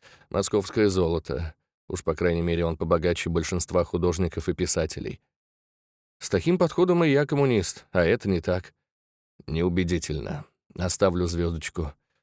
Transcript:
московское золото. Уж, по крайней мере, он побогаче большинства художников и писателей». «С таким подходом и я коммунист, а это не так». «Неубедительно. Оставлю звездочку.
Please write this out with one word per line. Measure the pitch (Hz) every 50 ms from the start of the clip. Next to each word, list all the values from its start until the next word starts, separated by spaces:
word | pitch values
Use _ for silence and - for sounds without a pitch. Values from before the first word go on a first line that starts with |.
| _ - - _ _ _
московское | - 90 98 - - 104 95 - - 113 107 101
золото. | 92 92 87 80 85 82 - - 65 73 82 80 - _ _ _ _ _ _ _
Уж, | - 90 -
по | - 80
крайней | - 87 90 85 85
мере, | 85 85 85 82 85
он | 82 82 -
побогаче | 87 82 87 85 80 87 85 - - 85
большинства | 82 85 82 - 92 90 - - - 90 85
художников | - - 87 82 90 85 85 92 85 - - - -
и | 85
писателей». | - 90 85 - 90 82 80 - - - - - - _ _ _ _ _ _ _ _ _ _ _ _ _ _ _ _ _ _ _ _
«С | - -
таким | - 95 - 165 175 175
подходом | 180 160 - - 180 180 180 175 170
и | 156
я | 135 139 147
коммунист, | 139 143 139 143 135 123 104 87 - - - - _
а | _ 92 87
это | 82 107 117 - 101
не | 95 85
так». | - - 90 90 - - _ _ _ _ _ _ _ _ _ _ _ _ _ _ - -
«Неубедительно. | 76 80 85 92 87 90 92 85 90 85 - - 76 76 58 50 - - - - _ _ _ _ - -
Оставлю | 87 90 - - 101 95 87 90 90 85
звездочку. | 85 85 87 85 85 80 - - - - 82 76 - _ _ _ _ _